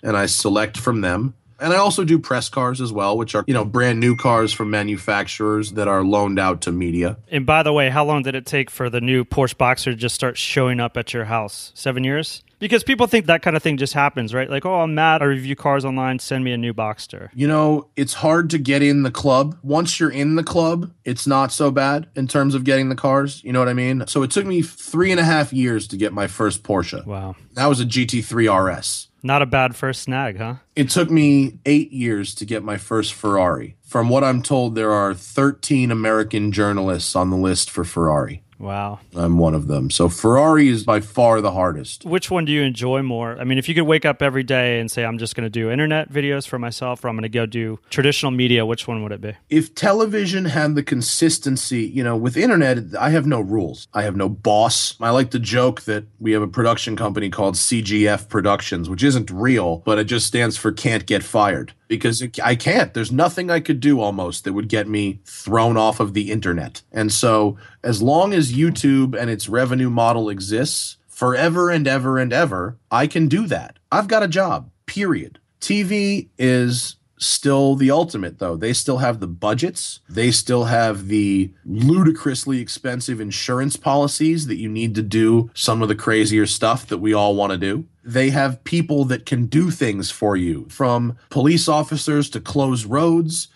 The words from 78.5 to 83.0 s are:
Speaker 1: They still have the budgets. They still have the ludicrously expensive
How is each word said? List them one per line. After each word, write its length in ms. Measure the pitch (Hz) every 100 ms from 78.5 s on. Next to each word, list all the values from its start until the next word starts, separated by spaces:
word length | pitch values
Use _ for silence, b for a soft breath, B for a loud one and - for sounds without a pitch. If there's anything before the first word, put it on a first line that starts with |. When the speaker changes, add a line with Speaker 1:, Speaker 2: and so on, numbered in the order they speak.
| 82
Speaker 1:
They 160 | 110
still 240 | - - 127
have 220 | 131 113
the 80 | 92
budgets. 760 | 85 107 120 170 175 - - _
They 220 | 87 120
still 340 | 120 - 123 117
have 420 | 117 113 101 98
the 420 | 104 101 98 95 - -
ludicrously 920 | 104 127 180 165 160 147 127 - 131
expensive 600 | 113 - 131 123